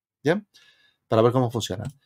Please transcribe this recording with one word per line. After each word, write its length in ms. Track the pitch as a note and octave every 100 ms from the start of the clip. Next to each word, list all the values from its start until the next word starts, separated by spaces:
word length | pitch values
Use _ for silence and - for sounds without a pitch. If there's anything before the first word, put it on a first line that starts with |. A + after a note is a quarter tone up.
| _ _
¿bien? 240 | C#3 G3 - _ _ _ _ _ -
Para 140 | A2+
ver 100 | A#2+
cómo 180 | B2+ A#2+
funciona. 320 | A#2 - F#2+ - -